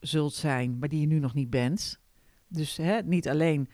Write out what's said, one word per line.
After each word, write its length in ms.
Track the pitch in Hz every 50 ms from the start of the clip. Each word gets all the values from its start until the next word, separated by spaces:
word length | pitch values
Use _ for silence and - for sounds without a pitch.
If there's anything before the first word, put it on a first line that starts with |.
zult 340 | - - 160 156 147 147 -
zijn, 440 | - 151 151 131 127 123 123 120 123
maar 100 | 147 143
die 120 | 156 151
je 60 | 151
nu 120 | 156 160 156
nog 160 | 139 127 117
niet 160 | 143 131 120
bent. 520 | 131 127 123 131 180 - - - - _ _ _ _ _ _ _ _ _ _ - 175
Dus, 220 | 156 151 - -
hè, 260 | - 160 180 214 233
niet 260 | - 156 180 175 - -
alleen 400 | 143 156 160 165 156 143 135 -